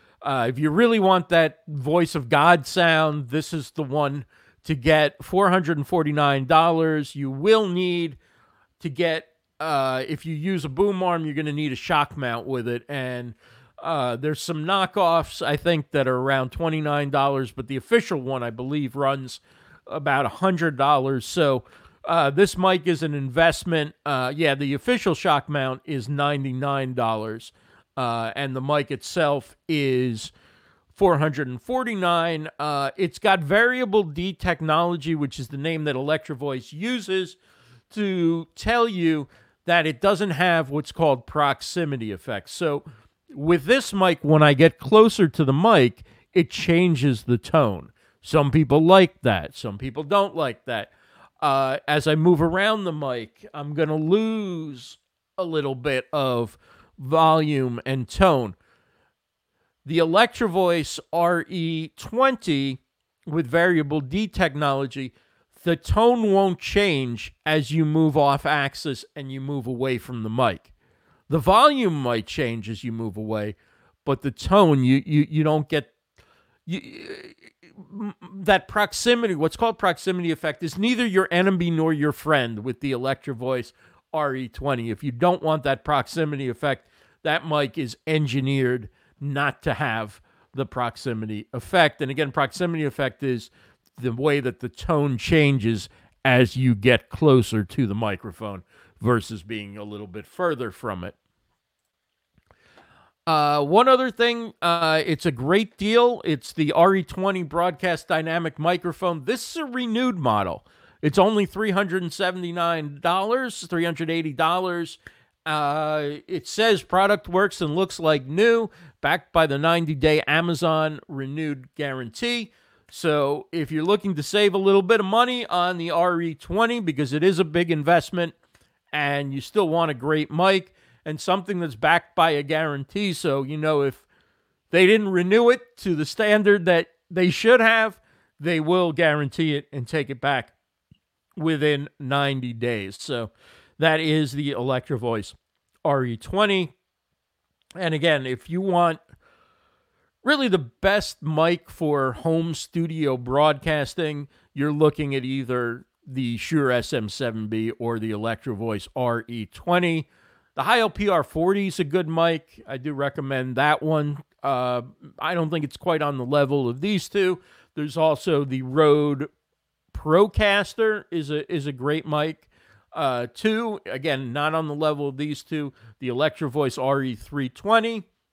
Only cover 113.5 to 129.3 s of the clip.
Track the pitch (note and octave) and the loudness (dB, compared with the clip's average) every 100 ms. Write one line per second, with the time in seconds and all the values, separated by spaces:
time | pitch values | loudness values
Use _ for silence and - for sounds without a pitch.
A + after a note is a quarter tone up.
113.5 | - F3 E3+ E3+ D#3+ E3 E3 D#3 C3+ D#3+ | -10 -6 -2 -2 -4 -4 -4 -4 -2 0
114.5 | F3+ F#3 F3 E3+ - - _ _ _ D#3+ | 0 -2 -4 -8 -12 -20 _ _ _ -6
115.5 | D3+ D3 D3+ D3+ D3+ D3 D3 - F3 - | -2 -2 -2 -2 -2 -4 -8 -8 -10 -6
116.5 | - A3+ G3 - F3+ G3 G3+ - F#3 G3+ | 0 2 0 0 2 4 2 0 0 0
117.5 | - D#3+ D#3+ F#3 - D#3+ D3+ C3 D#3+ A#3 | -2 -4 -2 -2 0 0 0 0 2 4
118.5 | A#3 A3 - D#3+ _ C#3+ E3 - E3+ D#3+ | 4 0 -8 -20 _ -2 -2 0 0 2
119.5 | C#3 D#3+ E3+ D#3+ C#3+ D#3 D3+ - D3+ E3+ | 2 2 2 0 2 2 4 2 2 2
120.5 | D#3 E3+ D#3 D#3 D3+ - C3+ C3+ D3 D#3 | 0 0 2 0 -4 -12 -10 -8 -6 -6
121.5 | C#3+ B2+ - C#3+ C3 A#2 - A#3+ A#3+ G#3+ | -6 -10 -8 -6 -6 -10 -6 -4 -4 -6
122.5 | _ _ _ _ - E3 D3+ C#3 D3 - | _ _ _ _ -4 0 2 0 -2 -6
123.5 | E3+ C#3 D#3 E3 G#3 G3 D3+ C#3+ G#3 G#3 | -6 -4 -2 0 0 0 -4 -2 2 2
124.5 | G3 F#3+ G3 F#3 A3+ G3 A3 B3 B3 A#3 | 4 4 4 4 2 2 2 2 0 -4
125.5 | F3+ F3+ F3+ E3 E3 F3+ E3+ E3+ D3+ - | -2 -2 -4 -2 0 2 2 -2 -6 -4
126.5 | F#3 A3+ A#3+ F3+ C3+ C3+ D3+ F3+ F3 E3 | 0 0 0 -2 -2 -2 2 2 2 0
127.5 | E3 E3+ D#3 D3 F3 - F3+ E3+ - _ | 0 0 0 2 2 2 -4 -4 -8 _
128.5 | _ _ _ _ D3+ C#3+ C#3+ C#3 | _ _ _ _ -4 -2 -2 -4